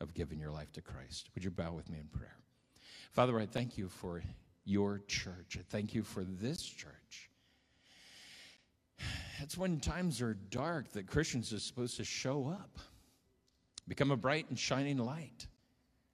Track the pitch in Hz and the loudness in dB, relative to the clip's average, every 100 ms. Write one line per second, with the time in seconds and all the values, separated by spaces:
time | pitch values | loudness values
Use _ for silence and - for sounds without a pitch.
0 | 80 85 80 76 76 76 73 - - 69 | -6 -2 -2 -2 -4 -4 -8 -10 -10 -10
1 | 69 - - - 92 87 85 82 - 78 | -8 -10 -8 -4 -2 -2 -2 -4 -6 -8
2 | 76 - - - - _ _ - - - | -6 -8 -8 -14 -20 _ _ -20 -20 -18
3 | - - 123 113 101 123 120 - 92 - | -2 4 6 6 2 0 -2 -2 -6 -4
4 | 92 85 - - - _ - 101 101 101 | -6 -4 -6 -8 -16 _ 2 6 6 2
5 | 101 - 98 90 - - 92 107 104 113 | -2 -2 -2 -8 -8 -8 -2 0 2 0
6 | 98 104 92 92 117 170 - - 76 - | 0 -2 -4 -2 -2 -2 -6 -10 -14 -16
7 | - - - _ _ _ _ _ _ - | -18 -18 -18 _ _ _ _ _ _ -20
8 | - - - - - - _ _ _ - | -20 -20 -18 -18 -18 -20 _ _ _ -8
9 | - - - - 147 175 185 156 160 160 | -4 -4 -4 -6 -6 0 2 4 2 2
10 | 185 117 120 101 95 123 156 165 110 107 | 2 4 2 2 -2 0 2 0 -2 -4
11 | 95 143 160 123 98 104 - 123 123 - | 2 4 4 2 0 -2 -2 -2 -2 -2
12 | 104 - 131 143 131 196 - - - - | -2 0 2 2 0 -2 -8 -14 -16 -20
13 | - _ _ _ _ _ _ - - 120 | -20 _ _ _ _ _ _ -16 -8 2
14 | 139 135 127 156 - 127 - 135 139 135 | 4 6 4 4 2 -2 2 2 4 2
15 | 117 160 151 - - - _ _ _ _ | 2 -2 -8 -12 -14 -14 _ _ _ _
16 | _ | _